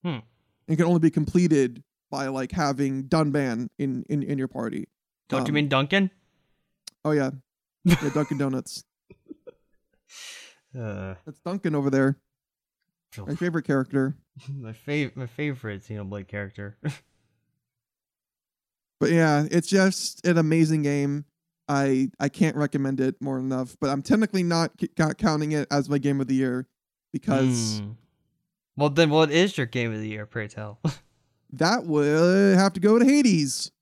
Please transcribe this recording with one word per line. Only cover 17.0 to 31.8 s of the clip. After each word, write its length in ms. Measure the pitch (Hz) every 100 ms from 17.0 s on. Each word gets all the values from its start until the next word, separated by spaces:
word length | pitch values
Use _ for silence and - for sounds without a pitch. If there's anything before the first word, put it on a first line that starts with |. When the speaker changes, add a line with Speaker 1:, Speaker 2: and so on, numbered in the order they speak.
| _ _ _ _ _ _ _ _ _ _ _ _ _ _ _ _ _ _ _ _
Speaker 2:
But 100 | -
yeah, 340 | 170 160 147 151
it's 200 | 170 -
just 580 | 196 190 185 - - 180
an 120 | 170
amazing 440 | 160 165 156 156
game. 420 | 143 143 143 143 147 _ _ _ -
I, 420 | 139 139 131 135 _
I 100 | 143
can't 280 | - 160 151
recommend 440 | 147 143 135 135
it 220 | 131 135
more 160 | 139 131
enough, 380 | 131 131 127 -
but 100 | 143
I'm 120 | 139
technically 400 | - 247 220 190
not 300 | 175 170 165 _
c-, 80 | 175
ca-, 260 | - 156
counting 380 | - 190 151 151
it 160 | 151 -
as 180 | 143 135
my 100 | 143
game 220 | 139 139
of 60 | 127
the 80 |
year 320 | 131 131 123 131 _ _ _ _
because 680 | - - 135 131 123 113 107
Speaker 1:
Hmm. 120 | 101 113 _ _ _ _ _ _ _ -
Well, 140 | 147
then 200 | 143 160
what 200 | 151 156
is 260 | 156 196 180
your 100 | 117
game 260 | 123 117
of 80 | 107
the 80 | 107
year, 180 | 107 107
pray 220 | 117 104
tell? 320 | - 107 104
<laughs> 680 | 156 - _ _ _ _ _
Speaker 2:
That 340 | 135 165 233